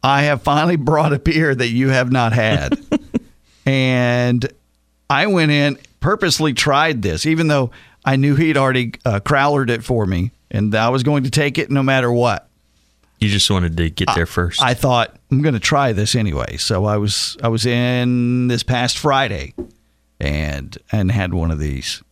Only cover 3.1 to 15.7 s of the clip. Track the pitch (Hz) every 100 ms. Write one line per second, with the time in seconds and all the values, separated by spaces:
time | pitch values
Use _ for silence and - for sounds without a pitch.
3.1 | - - _ _ _ - 135 131 127 123
4.1 | 123 123 123 123 - _ _ _ _ _
5.1 | 139 202 190 156 147 143 135 - _ -
6.1 | 214 185 - 156 127 151 139 156 135 98
7.1 | 78 156 160 160 143 127 - - _ -
8.1 | 135 139 143 160 139 135 127 120 - -
9.1 | 101 - 143 143 143 123 117 117 123 101
10.1 | 90 113 _ _ 104 107 107 113 131 127
11.1 | 147 131 131 143 143 156 139 135 135 123
12.1 | 120 120 101 - _ _ _ _ _ _
13.1 | _ 107 101 - 95 87 82 82 82 92
14.1 | 85 82 - 87 - 131 123 139 120 113
15.1 | - _ 135 147 120 -